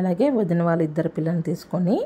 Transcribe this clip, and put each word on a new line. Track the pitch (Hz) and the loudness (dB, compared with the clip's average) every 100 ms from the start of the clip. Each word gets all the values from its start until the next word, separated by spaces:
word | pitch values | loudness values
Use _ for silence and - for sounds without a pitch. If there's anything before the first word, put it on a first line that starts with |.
అలాగే | 185 175 277 254 | 0 2 2 2
వదిన | 180 170 170 | 0 2 2
వాళ్ళ | 165 160 | 2 0
ఇద్దరు | 156 160 - | 0 -2 -2
పిల్లల్ని | 160 170 160 | -2 -2 -2
తీసుకొని | 175 - 170 175 285 | -6 -4 -2 0 0